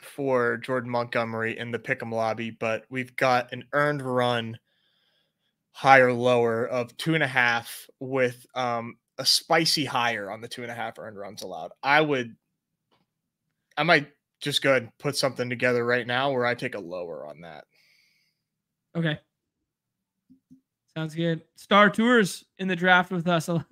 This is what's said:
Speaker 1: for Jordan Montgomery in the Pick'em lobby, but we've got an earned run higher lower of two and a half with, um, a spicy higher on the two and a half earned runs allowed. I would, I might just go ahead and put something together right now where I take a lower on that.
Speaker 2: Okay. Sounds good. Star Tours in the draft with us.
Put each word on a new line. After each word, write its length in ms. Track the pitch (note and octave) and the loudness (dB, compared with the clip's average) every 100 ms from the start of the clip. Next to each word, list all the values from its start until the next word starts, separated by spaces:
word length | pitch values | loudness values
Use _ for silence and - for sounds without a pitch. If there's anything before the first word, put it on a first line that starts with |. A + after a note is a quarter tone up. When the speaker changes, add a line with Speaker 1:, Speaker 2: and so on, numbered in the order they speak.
Speaker 1:
for 560 | - - C3+ B2+ A#2+ A#2 | -16 -6 0 2 2 -2
Jordan 340 | - B2+ A#2+ | -4 -4 -2
Montgomery 680 | A#2+ A#2+ B2 A2+ A2+ A2+ - | -4 -2 -2 -2 -4 -4 -6
in 140 | A#2+ | -8
the 80 | A#2 | -8
Pick'em 320 | - B2+ A2+ | -6 -6 -4
lobby, 400 | A2+ A2+ A2 A2+ | -4 -2 -4 -8
but 340 | A2+ A#2 A2 - | -6 -4 -4 -6
we've 260 | C3 B2+ - | -10 -10 -2
got 360 | C3 B2+ B2 | 2 2 0
an 140 | B2 - | -10 -4
earned 280 | C#3+ D3 D3 | 0 0 -2
run 560 | C3 B2+ B2 A#2+ A2+ A2+ _ _ _ _ _ _ _ _ _ _ _ | -2 0 2 0 -4 -10 _ _ _ _ _ _ _ _ _ _ _
higher 420 | - C#3 C3+ B2 | -2 6 8 8
lower 520 | A#2+ B2 B2 A#2 A2+ A#2+ | 4 2 2 2 0 -4
of 300 | B2 A#2+ - | -4 -6 -6
two 180 | D#3+ D#3+ | -2 0
and 80 | |
a 40 | C3+ | 0
half 600 | C3 A#2+ A#2 A2+ - - _ | 2 2 0 -4 -16 -18 _
with, 460 | C3 C3+ B2 B2 - | -6 0 0 -2 -12
um, 440 | B2 B2 A#2 A#2 - _ - | -6 -4 -4 -8 -14 _ -6
a 60 | C3 | 0
spicy 600 | - - E3+ E3 E3 B2+ | 0 2 2 2 0 -2
higher 460 | B2 A#2+ A2 G2 | 0 0 -2 -6
on 100 | A2 | -10
the 60 | A#2 | -12
two 140 | - | -12
and 100 | A#2+ | -12
a 40 | A#2 | -8
half 240 | A2+ - | -10 -10
earned 180 | A2 G2 | -16 -14
runs 240 | G2+ G#2+ | -14 -14
allowed. 300 | G2+ E2+ E2+ - | -14 -12 -12 -6
I 200 | C3 D3 | 4 4
would, 340 | D#3 C3+ A#2 - _ _ _ _ _ _ _ _ _ _ _ _ _ - | 4 0 -4 -12 _ _ _ _ _ _ _ _ _ _ _ _ _ -2
I 80 | |
might 280 | D#3 D#3+ C#3+ _ _ _ | 2 2 2 _ _ _
just 220 | D3 C#3 | -4 0
go 80 | C#3+ | 2
ahead 140 | B2+ | 2
and 140 | A#2 _ | 0 _
put 160 | D3 - | -6 -2
something 340 | C#3 B2+ B2 | -2 -2 -6
together 340 | A#2+ B2 A#2+ | 0 2 2
right 220 | A#2+ B2 A#2 | 2 0 0
now 260 | B2 C#3 | -2 0
where 140 | C3 A#2+ | 0 0
I 80 | |
take 220 | B2 C3 A2 | -2 -6 -8
a 40 | |
lower 460 | E2+ F2+ F2 D2+ D2 | -10 -10 -8 -10 -14
on 160 | D2 | -16
that. 240 | E2 D#2 - _ _ _ _ _ _ _ _ _ _ _ _ E3+ | -18 -18 -20 _ _ _ _ _ _ _ _ _ _ _ _ -4
Speaker 2:
Okay. 240 | E3 D3+ _ _ _ _ _ _ _ _ _ _ _ - _ - _ _ _ D#3+ | -4 -4 _ _ _ _ _ _ _ _ _ _ _ -20 _ -20 _ _ _ -8
Sounds 180 | D#3+ | -8
good. 280 | D#3 E3+ E3 - - | -2 -2 -2 -8 -20
Star 340 | - G3+ G3+ | 4 6 6
Tours 560 | G3+ A3+ B3 G3 - - - | 6 4 4 4 -2 -14 -8
in 80 | F#3+ | -4
the 80 | F3 | 0
draft 360 | F#3 F3+ F3+ | 6 6 4
with 160 | F3+ E3 | -2 0
us. 220 | E3+ E3 E3 - | 0 0 -4 -4